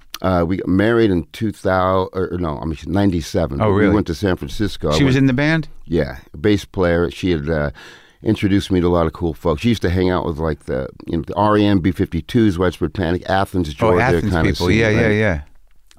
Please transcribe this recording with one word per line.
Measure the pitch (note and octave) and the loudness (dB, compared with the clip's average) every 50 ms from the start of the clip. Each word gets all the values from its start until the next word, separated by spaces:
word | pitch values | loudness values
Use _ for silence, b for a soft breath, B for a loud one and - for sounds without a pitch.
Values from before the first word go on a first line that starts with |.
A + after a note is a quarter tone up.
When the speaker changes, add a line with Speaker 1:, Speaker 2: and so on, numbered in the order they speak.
| - - - - | -20 -18 -12 -4
Speaker 1:
Uh, | - F#2 F#2 F2 E2+ | -2 0 2 2 2
we | E2 F#2+ | 0 -2
got | F2+ - | -4 -2
married | - F2+ F#2+ G2+ A2+ A#2 A#2 A2+ G#2 | 0 2 2 4 4 4 4 4 4
in | F#2 F2 D#2 - | 2 0 -2 -4
two | - - A2+ G#2+ | -8 -6 -6 -6
thousand, | F#2+ - - G2 F#2 F#2 F#2 F#2 F#2 F#2+ F#2+ - - | -6 -4 -2 0 2 2 2 2 2 0 0 -2 -4
or, | F#2+ F#2 - F2 F2 | -6 -4 -4 -4 -4
no, | F2+ D#2+ C#2+ - | -4 -4 -4 -4
I | B1+ | -6
mean, | D#2+ D#2 - - | -6 -8 -8 -8
ninety-seven. | - E2+ G2+ G2+ G2 F2 E2 D2+ - - F#2+ E2 D2 C#2+ C#2+ | -4 -2 2 2 2 0 0 -4 -2 -2 -2 -2 -2 -2 -2
Speaker 2:
Oh, | A2 G#2+ F#2+ | 0 2 2
Speaker 1:
We | G2+ | 2
Speaker 2:
really? | G#2 G2 G2+ | 2 4 2
Speaker 1:
went | G#2+ F2 | 2 0
to | - E2 | -2 -4
San | - G#2 G2 F2 | -2 0 -2 -2
Francisco. | - D2+ C#2 - - G#2+ G2 - - - D2+ | -2 -4 -8 -4 -4 -4 -4 -4 -4 -2 0
Speaker 2:
She | D2 D#2+ C#3 | 2 2 2
Speaker 1:
I | |
Speaker 2:
was | C3+ B2+ | 4 4
Speaker 1:
went | |
Speaker 2:
in | C#3 C3+ | 4 4
the | C3+ B2 | 2 2
band? | C3 D3 D#3 D#3+ D#3+ D3 - - - - | 2 0 0 0 0 -2 -6 -12 -16 -8
Speaker 1:
Yeah, | - E2 E2 C#2+ - - - - - - D2 | -4 -2 -2 -2 -2 -6 -14 -18 -18 -10 -2
bass | D2+ G#2+ G#2 G2 - | 2 2 2 2 0
player. | - - F#2+ F2+ F2 E2+ E2+ F2 C2+ | -4 -4 0 0 2 2 2 0 -2
She | - - - F#2 | -4 -4 -2 0
had, | F2 D#2 C#2+ D2+ | 0 0 0 -2
uh, | D#2+ D2+ D2 C#2+ B B B B B B B B B B - | -2 0 -2 -4 B B B B B B B B B B -2
introduced | A2+ G#2+ - - F#2+ G2 G2 - - | -2 -2 0 0 2 2 2 0 2
me | F#2+ F2+ | 0 2
to | E2+ | 2
a | F2 | 2
lot | F2 F2 E2 | 2 2 0
of | D#2+ - | 0 -2
cool | - F2 E2 D2+ | -4 -4 -4 -4
folks. | - - E2+ D2+ D2 | -2 -2 -2 -2 0
She | - A#2+ | 0 0
used | A2+ - - | 0 0 0
to | F2+ | -2
hang | F2 F#2 F2+ F#2 | 0 2 2 2
out | F#2 E2 - | 0 0 -2
with, | D#2 E2 C#2+ | -4 -4 -4
like, | D#2+ D#2+ D2+ - - | -4 -4 -4 -6 -6
the, | - C#2+ B1+ C2 - - - - | -6 -6 -6 -6 -8 -12 -16 -10
you | - E2+ | -6 -6
know, | E2 C#2+ | -6 -6
the | - - | -4 -2
R | - G#2 G#2+ G#2+ | 0 2 2 4
E | G#2+ G#2 | 4 4
M, | G#2 G2+ F#2+ | 4 4 2
B | D2+ F#2+ | 2 0
fifty-twos, | F2 - F#2+ - - E2 - - - B2 A2+ G#2+ F2 | 0 0 -2 -2 -2 -6 -6 0 2 2 2 2 2
Widespread | E2+ F#2 F2+ - - F2+ D2+ - | 2 0 0 0 -2 -4 -4 -2
Panic, | G#2 F2+ D#2+ F2+ F2+ - - | -2 -2 0 -2 -2 -2 -2
Athens, | F#2+ F#2+ G2 - - F#2 E2+ D2+ | 0 0 0 -2 -2 -4 -4 -4
Speaker 2:
Oh, | D2 | -4
Speaker 1:
Georgia | - A2+ A2 A2 A2 A#2 | -2 0 2 2 2 2
Speaker 2:
Athens | B2+ F2 E2 - G#2 F2+ | 2 0 0 0 0 0
Speaker 1:
kind | E2 D#2+ | 0 0
of | D2+ D2 | 0 0
Speaker 2:
people. | - F2 | 0 0
Speaker 1:
scene, | F2+ G2 A2 | 0 2 2
Speaker 2:
Yeah, | A2+ G#2+ | 2 2
yeah, | G#2+ - A#2 | 2 2 2
Speaker 1:
right? | A2 G#2 | 2 2
Speaker 2:
yeah. | G#2+ A2 G#2 E2 D2 - - - - - - - - - - - | 2 2 0 0 -2 -6 -12 -20 -20 -20 -20 -20 -20 -20 -18 -8